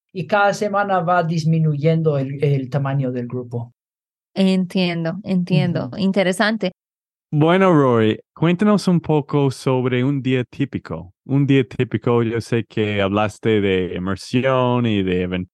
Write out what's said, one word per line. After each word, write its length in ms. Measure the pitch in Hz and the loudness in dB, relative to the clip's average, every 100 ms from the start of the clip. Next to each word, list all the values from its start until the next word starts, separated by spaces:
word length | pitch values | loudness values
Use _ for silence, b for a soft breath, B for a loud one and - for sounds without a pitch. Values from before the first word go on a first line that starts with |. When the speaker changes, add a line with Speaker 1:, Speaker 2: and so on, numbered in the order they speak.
| _ 190 | _ -10
Speaker 1:
y 120 | 170 | -2
cada 260 | 208 202 | 2 2
semana 460 | 190 208 196 196 190 | 0 -2 -2 0 0
va 240 | 170 180 | 0 0
disminuyendo 960 | 165 170 151 160 160 147 156 160 160 143 | 0 0 0 2 0 0 0 2 2 0
el, 240 | 135 143 | -2 -2
el 260 | 147 139 127 | 0 0 -2
tamaño 420 | 143 139 139 127 | -4 -2 -2 -2
del 160 | 127 120 | -4 -6
grupo. 460 | 127 120 120 117 _ _ _ _ _ _ - | -8 -8 -8 -10 _ _ _ _ _ _ 0
Speaker 2:
Entiendo, 840 | 190 190 180 190 175 165 165 180 | 0 2 -2 -2 -2 -2 -4 -6
entiendo. 640 | - 185 175 165 175 165 - | -4 -2 0 0 2 -2 -6
Speaker 1:
Ujú. 100 | - | -4
Speaker 2:
Interesante. 760 | 190 196 180 190 214 226 180 - _ _ _ _ - | -2 0 0 0 -2 -2 -4 -8 _ _ _ _ -4
Speaker 3:
Bueno, 420 | 151 156 185 190 | 2 4 4 6
Rory, 460 | 160 135 117 110 107 - - | 4 4 4 2 0 -6 -2
cuéntanos 520 | 160 180 208 208 - | 0 2 2 2 2
un 120 | 175 | 0
poco 500 | - 151 139 147 139 | 2 -2 0 0 0
sobre 540 | - - 131 127 123 | 0 -2 0 0 0
un 180 | 127 143 | 0 -2
día 220 | 127 127 | -2 -2
típico. 680 | 120 - 139 92 - 82 87 _ - | -2 -6 -6 -6 -8 -12 -12 _ -4
Un 220 | 135 139 | 0 4
día 160 | 135 127 | 2 2
típico, 540 | - 123 113 - 120 | -2 -2 -2 0 0
yo 180 | 117 113 | 0 -4
sé 220 | - 117 110 | -2 -4 -4
que 360 | - 107 104 | -4 -2 0
hablaste 580 | 98 104 107 - 117 107 | 0 0 -2 -2 0 2
de 340 | 98 95 90 90 | 2 0 -2 -6
inmersión 880 | 90 92 - 127 131 127 123 123 120 | -6 -6 -4 -2 0 2 2 0 0
y 160 | 104 | 0
de 220 | 92 90 90 | 0 -2 -2
even-, 200 | 90 95 | -4 -8